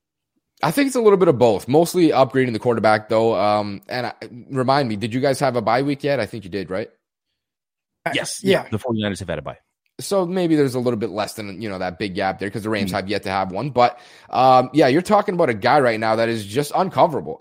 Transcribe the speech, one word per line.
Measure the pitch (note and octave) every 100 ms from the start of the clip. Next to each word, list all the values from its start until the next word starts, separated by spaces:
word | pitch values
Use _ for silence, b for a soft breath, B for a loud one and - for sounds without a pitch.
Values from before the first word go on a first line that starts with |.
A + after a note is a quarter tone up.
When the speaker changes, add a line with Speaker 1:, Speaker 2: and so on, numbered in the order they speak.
| _ _ _ _ _ _
Speaker 1:
I | D3+
think | C#4 C4+
it's | B3+
a |
little | A3 F#3+
bit | F3+
of | A#2+
both. | A#2+ F#2+ -
Mostly | D3 E3+ F#3 D#3+
upgrading | A2+ B2+ C3 B2
the | G#2+
quarterback, | B2 A2+ G#2+ G#2+ -
though. | A2+ A2+ G2
Um, | G#2 G#2 G#2 G2 -
and | B2+ A#2
I, | - A#2 A#2+ -
remind | C3 B2+ C#3 B2
me, | G#2+
did | A2
you | B2+
guys | C#3 C3+
have | C#3 B2
a |
bye | G#2 B2
week | C#3 C3+
yet? | C#3+ C#3
I | G#2
think | A#2 F#2+
you |
did, | G2 F2
right? | F#2 - _ _ _ _ _ _ _ _ _ _ _ -
Speaker 2:
Uh, | -
Speaker 3:
Yes. | - -
Speaker 2:
yeah. | F#3+ F3+
Speaker 3:
Yeah, | -
the | G#2+
forty-niners | - A2 G#2 F#2
have | F2+
had | D2+
a |
bye. | C2+ - _ _ _ -
Speaker 1:
So | - G3 F3
maybe | F#3 E3+ D#3
there's | C#3 B2
a |
little | B2 A2+
bit | G#2+
less | G2 G2+
than, | - G2+ F#2
you | A2
know, | F#2+
that | F#2 F2
big | G#2 F#2
gap | F#2+ F#2
there | G2+
'cause | A2+
the | G#2
Rams | G#2+ F#2+
Speaker 3:
Mm. | G2+
Speaker 1:
have | F#2+
yet | G2+
to | G2
have | F#2+ F#2+
one. | F#2 C#3+
But, | A#2+ A#2+ - B B B
um, | A2 C3 B2+ B2+
yeah, | D3 -
you're | D3
talking | F#3 G#3 G3+ F3
about | D3+
a |
guy | G#2+ A#2+ D3
right | B2 A2
now | A2 A2
that | A#2
is | A2+ G2+
just | A#2 C#3+
uncoverable. | D#3 F#3+ B2+ E3+ B2+ D#2 -